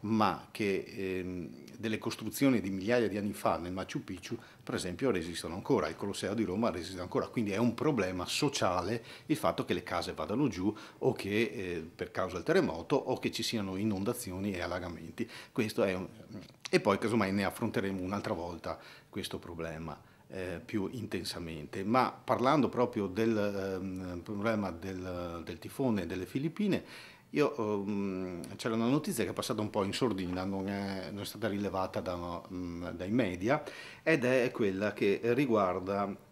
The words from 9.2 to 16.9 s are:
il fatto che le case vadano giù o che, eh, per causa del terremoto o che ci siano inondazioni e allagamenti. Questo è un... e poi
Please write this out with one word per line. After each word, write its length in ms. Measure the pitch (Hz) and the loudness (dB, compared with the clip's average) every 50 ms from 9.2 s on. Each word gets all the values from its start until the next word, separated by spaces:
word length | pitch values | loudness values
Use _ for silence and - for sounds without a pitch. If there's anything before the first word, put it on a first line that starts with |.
| - | -2
il 100 | - 156 | 0 0
fatto 300 | 147 - 90 82 - - | 2 4 2 2 2 0
che 80 | - 107 | 0 0
le 80 | 87 | 0
case 320 | - - 92 87 82 90 85 | 0 -2 -2 -2 -2 -2 -4
vadano 340 | - 78 78 101 123 151 135 | -4 -2 -2 0 2 2 0
giù 240 | 95 87 92 104 107 - - - - - | 0 2 0 0 0 0 -10 -16 -10 0
o 120 | - 131 | 2 2
che, 300 | 117 - - 95 101 107 | 2 2 -2 0 2 2
eh, 420 | 117 107 107 117 95 90 87 82 80 82 - | 2 2 0 -4 -4 -4 -4 -4 -4 -8 -6
per 180 | - 90 - | -6 -8 -4
causa 240 | - - 92 92 87 | -2 -2 -2 -2 -2
del 80 | 90 85 | -4 0
terremoto 520 | - 165 190 156 95 78 82 82 - 151 | 4 4 6 6 4 0 -2 0 2 2
o 220 | 131 - - 127 113 | 2 4 2 -2 0
che 140 | - 120 | 0 -2
ci 100 | - - | -2 0
siano 340 | 113 - - 113 101 98 95 | -2 0 0 0 0 0 0
inondazioni 760 | 95 104 110 104 95 98 110 120 - - 98 90 92 98 104 95 | 0 2 2 2 2 0 0 -2 -2 -4 -6 -4 -2 -2 -2 -2
e 80 | 87 | -2
allagamenti. 680 | 85 87 87 92 87 90 85 82 82 82 - - 113 - - - - - | -2 -2 -2 -4 -4 -6 -8 -8 -10 -12 -6 -6 -6 -6 -6 -16 -16 -6
Questo 320 | _ - 110 107 - - 110 | _ 0 0 0 4 4 4
è 120 | 98 92 | 4 4
un... 120 | 92 92 - - - - - - 101 - - - - _ - | 0 -2 -6 -10 -16 -16 -14 -14 -14 -14 -14 -20 -16 _ 2
e 100 | - 180 | 2 4
poi 200 | - 107 | 6 6